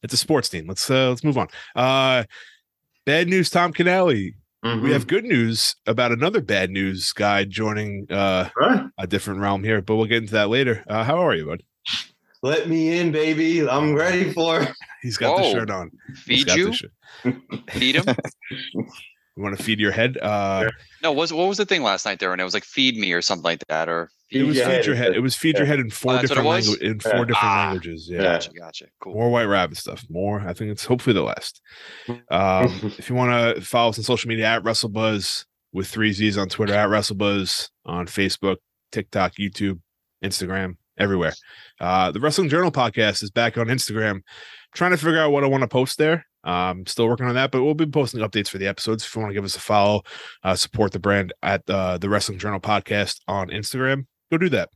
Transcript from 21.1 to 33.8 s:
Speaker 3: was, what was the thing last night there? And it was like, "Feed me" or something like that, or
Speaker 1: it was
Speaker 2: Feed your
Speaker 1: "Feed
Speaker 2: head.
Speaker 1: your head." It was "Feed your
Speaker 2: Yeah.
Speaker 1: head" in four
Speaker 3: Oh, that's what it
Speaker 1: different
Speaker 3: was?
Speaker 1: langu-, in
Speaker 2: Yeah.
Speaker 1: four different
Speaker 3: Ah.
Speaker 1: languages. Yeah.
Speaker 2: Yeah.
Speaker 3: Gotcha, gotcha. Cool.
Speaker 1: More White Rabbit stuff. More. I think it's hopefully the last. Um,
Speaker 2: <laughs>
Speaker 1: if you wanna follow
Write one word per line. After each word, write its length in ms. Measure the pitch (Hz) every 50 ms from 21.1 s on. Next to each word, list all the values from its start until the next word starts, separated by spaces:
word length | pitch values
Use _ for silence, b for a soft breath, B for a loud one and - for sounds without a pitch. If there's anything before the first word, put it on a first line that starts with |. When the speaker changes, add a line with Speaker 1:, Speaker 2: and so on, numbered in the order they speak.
| 147
Speaker 3:
was, 200 | 135 165 160 165
what 140 | 156 180
was 120 | 190 202 190
the 60 | 208
thing 200 | - 196 170 127
last 200 | 107 98 92 -
night 140 | 110 98 85
there? 140 | 101 90 92
And 80 | 90
it 40 | 92
was 100 | 92 -
like, 100 | 107 -
"Feed 320 | - - - 135 131 120
me" 160 | 110 101 92 87
or 100 | 87 85
something 220 | - 101 85 76
like 200 | 85 85 - - -
that, 200 | 78 80 82 82
or 220 | 85 85 85 - _ _ _ _ 107
Speaker 1:
it 100 | 131 135
was 140 | 151 147
Speaker 2:
Feed 0 |
your 100 | 135 123
Speaker 1:
"Feed 60 | 123 135
Speaker 2:
head. 120 | 127 117
Speaker 1:
your 80 | 147 139
head." 180 | 120 123 98 92
It 60 | 101
was 160 | 123 131 123
"Feed 180 | - - 165 151
your 60 | 101 95
Speaker 2:
Yeah. 60 | 139
Speaker 1:
head" 100 | 147 139
in 120 | 127 113
four 240 | 107 - - 127 127
Speaker 3:
Oh, 20 |
that's 140 | 127 123 131
what 80 | 143 131
it 40 | 135
Speaker 1:
different 60 | 151
Speaker 3:
was? 200 | 165 - 113 107 104
Speaker 1:
langu-, 40 | - -
in 60 | 101 110 107 -
Speaker 2:
Yeah. 60 | 113 104
Speaker 1:
four 120 | 95 -
different 200 | 117 117 104 104
Speaker 3:
Ah. 200 | 101 98 95 85 80
Speaker 1:
languages. 400 | 92 92 87 85 85 80 80 82
Yeah. 60 | 90
Speaker 2:
Yeah. 160 | 87 98 90 87
Speaker 3:
Gotcha, 180 | 82 82 - - 87
gotcha. 260 | 85 80 - - - - _ _
Cool. 140 | - 95 90
Speaker 1:
More 160 | 104 117 120
White 140 | 120 120 117
Rabbit 320 | 104 101 98 90 80 73 -
stuff. 260 | - - - - - -
More. 300 | 78 87 95 104 104 104
I 120 | 101 90 87
think 180 | - 113 104 107
it's 120 | 104 -
hopefully 300 | - 127 123 - 135 113
the 80 | 92 73
last. 380 | 55 50 - - - - - _ B B B B B B B B B
Um, 100 | 120 120 B _
Speaker 2:
<laughs> 680 | - 87 98 95 95 95 92 - - - - 104 - -
Speaker 1:
if 100 | - -
you 60 | 127
wanna 460 | 123 127 123 123 120 117 117 117 -
follow 300 | 95 - - 120